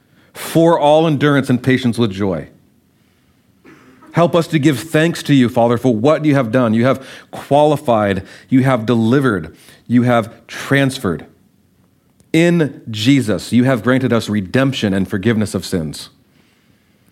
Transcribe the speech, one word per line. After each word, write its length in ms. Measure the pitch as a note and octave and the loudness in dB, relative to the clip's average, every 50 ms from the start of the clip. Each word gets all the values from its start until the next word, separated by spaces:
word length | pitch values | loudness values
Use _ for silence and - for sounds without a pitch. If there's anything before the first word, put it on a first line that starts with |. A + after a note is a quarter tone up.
| _ _ _ _ _ _ - | _ _ _ _ _ _ -18
for 440 | - - - - E3 E3 E3 E3+ C#3 | -16 -10 -4 0 2 4 4 4 4
all 280 | C#3+ D3 D3+ D#3 D#3+ | 4 4 4 4 4
endurance 420 | E3 D#3 B2+ C#3 D3 C#3+ C#3 B2+ - | 2 0 0 2 2 2 2 0 0
and 140 | C3 A#2+ - | -2 -2 0
patience 340 | C3+ C3 B2+ - A#2+ G#2+ | 0 0 0 0 -2 0
with 140 | - A#2+ A2 | 0 -2 -2
joy? 400 | F#2+ F#2 G#2 G2 F2+ D2+ C#2+ - - _ _ _ _ _ _ _ _ _ _ _ _ _ _ _ _ _ _ _ _ _ _ - - _ _ - - _ - - - | -2 -4 -4 -4 -4 -4 -8 -12 -16 _ _ _ _ _ _ _ _ _ _ _ _ _ _ _ _ _ _ _ _ _ _ -20 -20 _ _ -20 -20 _ -20 -6 -2
Help 220 | - E3+ F3 - | 0 0 2 2
us 120 | F3 D#3+ - | 0 0 0
to 100 | - - | -2 0
give 200 | B2+ D#3+ D3 A2+ | 2 2 0 0
thanks 440 | - - - D3+ D#3+ E3+ D#3 - - | -2 -4 -2 0 0 0 -2 -4 -2
to 120 | - C#3+ | 0 2
you, 140 | C3+ B2 A2+ | 4 2 2
Father, 300 | G#2+ A#2+ A#2 A#2+ A#2+ A2+ | 2 0 0 2 0 0
for 160 | - C3+ A#2+ | 0 0 0
what 320 | G#2+ A2 D3 D#3+ C#3+ D3+ | 0 2 0 0 2 2
you 80 | D#3 C#3 | 0 2
have 180 | C#3 B2+ A2 G#2+ | 2 0 0 0
done. 220 | C3 B2+ A2 G#2+ | 0 0 2 2
You 100 | A2+ A#2 | 2 2
have 220 | C3 C3+ - - - - - - _ | 0 0 -2 -4 -12 -20 -20 -20 _
qualified, 960 | - - - - C#3 D3 D3+ D3+ D3+ C#3+ - - A#2 G#2+ G#2+ G2+ G2 F#2 F#2 - - - - - | -18 -16 -6 0 2 2 4 2 2 0 0 0 0 2 2 0 0 -2 -4 -8 -14 -20 -6 0
you 140 | C3 C3 B2 | 0 2 2
have 200 | C3+ C3 A#2+ A2 | 2 0 0 0
delivered, 720 | A2 B2 A#2 A2+ A2 B2 D3 C#3 B2+ G#2+ F2+ D#2+ D#2 - - - - - - _ | 0 0 0 2 2 2 2 2 0 -2 -2 -4 -10 -14 -20 -20 -20 -20 -18 _
you 160 | - A#2 B2 A#2+ | -2 0 2 2
have 440 | B2 A#2+ A#2 A2 - - - _ | 2 2 0 0 -2 -8 -18 _
transferred. 800 | - - - - - C#3 C#3 C#3 C3 C3 - - G2 E2 D2+ - - _ _ _ _ _ _ _ _ _ _ _ _ _ _ _ _ _ _ _ _ - | -18 -16 -14 -6 -2 0 0 0 0 -2 -4 -4 -4 -4 -6 -8 -14 _ _ _ _ _ _ _ _ _ _ _ _ _ _ _ _ _ _ _ _ 0
In 500 | D#3+ E3+ F3 E3+ E3+ D#3 C3 - - - - | 2 2 2 2 2 0 -2 -4 -8 -14 -12
Jesus, 640 | A2 G#2+ G#2+ B2+ C#3+ C#3 A2+ G#2+ G2+ E2+ - - G#2+ | -10 -4 0 2 2 2 2 0 -4 -4 -4 -2 0
you 120 | A#2+ B2 | 0 2
have 180 | C3 C3+ A#2 G2+ | 2 0 0 0
granted 300 | A#2+ B2+ C3 C3 B2 A#2 | 0 0 0 0 0 -2
us 160 | A2+ G#2 - | -2 -2 -2
redemption 680 | G#2 G#2+ F#2+ F2 - B2+ C3+ C#3 C3 - - G2+ F#2 | -4 -4 -4 -2 -2 0 0 0 -2 -2 -2 -2 0
and 140 | G2 F#2+ - | -2 -2 -4
forgiveness 460 | - G2+ F2 A#2 A#2 G#2+ G#2+ G2 - | -4 -4 -2 0 0 0 -2 -2 -4
of 100 | G2 E2+ | -6 -6
sins. 460 | - - F2+ D#2+ D2+ C#2 - - - _ _ _ _ _ _ _ _ _ _ _ _ _ _ _ _ _ _ _ _ | -6 -6 -6 -6 -6 -10 -12 -16 -20 _ _ _ _ _ _ _ _ _ _ _ _ _ _ _ _ _ _ _ _